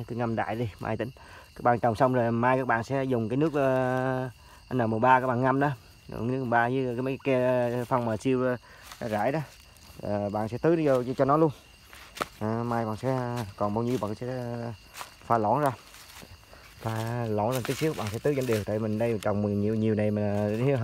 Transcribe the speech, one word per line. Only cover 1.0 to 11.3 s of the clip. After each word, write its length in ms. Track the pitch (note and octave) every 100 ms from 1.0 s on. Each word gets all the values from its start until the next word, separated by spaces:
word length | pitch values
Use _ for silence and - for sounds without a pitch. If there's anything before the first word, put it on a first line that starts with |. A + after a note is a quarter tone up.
| A2+ - - - -
Các 80 | -
bạn 180 | B2 A#2+
trồng 140 | A#2+
xong 200 | A2 C3
rồi, 180 | B2+ A#2
mai 260 | A#2 B2 C3
các 80 | B2+
bạn 180 | A2+
sẽ 200 | A2+ C3+
dùng 240 | C3+ A#2+ A2
cái 80 | C3
nước, 180 | D#3
ờ, 760 | C#3+ C3+ C3 B2+ B2+ C3 C3 B2+ - - - -
N 40 | B2+
M 220 | A2+ A2
ba 200 | B2+ C3
các 60 | B2+
bạn 160 | A#2+
ngâm 180 | C3 C3+
đó. 100 | C#3+ B2+ - - -
Rồi 120 | -
nước 240 | A2+ C3
M 60 | B2
ba 180 | A#2 A#2+
với 160 | C3 B2+ A#2
cái 60 |
mấy 160 | C3 C3
cái 600 | C#3 B2+ B2+ B2+ A#2+ B2
phân 220 | A#2+ C3 A#2
mà 100 | A2
siêu, 400 | C3+ B2+ B2+ A#2+ - - - -
ờ, 100 | B2
rải 240 | G#2 A2
đó. 80 | D#3+ C3 - - - - -
Ờ, 280 | - G#2 G2+
bạn 180 | G#2 G#2+
sẽ 100 | A#2+
tưới 180 | D#3+ E3+
nó 180 | D3+
vô 200 | C3 B2 B2+
cho 60 |
nó 120 | C3+